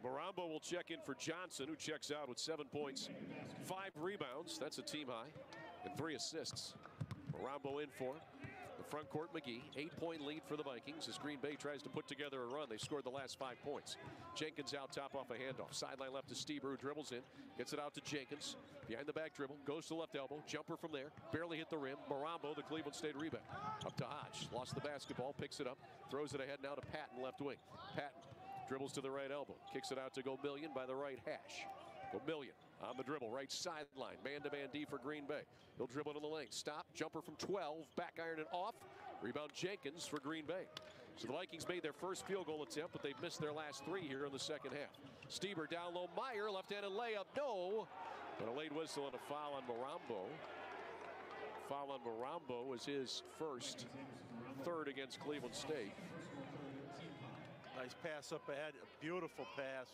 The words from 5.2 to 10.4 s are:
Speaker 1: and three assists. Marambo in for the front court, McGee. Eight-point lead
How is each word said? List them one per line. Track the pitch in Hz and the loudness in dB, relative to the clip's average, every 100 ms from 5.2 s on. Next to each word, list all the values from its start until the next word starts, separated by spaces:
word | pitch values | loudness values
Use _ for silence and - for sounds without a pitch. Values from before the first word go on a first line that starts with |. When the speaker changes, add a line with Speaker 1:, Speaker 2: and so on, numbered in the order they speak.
| 135 156 - - - - | -2 -8 -10 -8 -8 -4
Speaker 1:
and | - - | -2 2
three | 160 | 2
assists. | 135 - 156 123 - - - - - - - - | 2 2 0 0 -2 -4 -6 -12 -2 -2 0 -2
Marambo | 82 117 143 139 143 | 0 0 2 2 2
in | 147 - | 2 2
for | 127 151 - - - - - - | 2 2 -6 -8 -6 -6 -6 -6
the | |
front | 127 147 151 | -2 -2 0
court, | 151 165 | 0 0
McGee. | 165 131 117 - 135 | -2 0 -2 -2 -2
Eight-point | 156 147 165 165 | -2 0 0 2
lead | 143 156 | 0 -2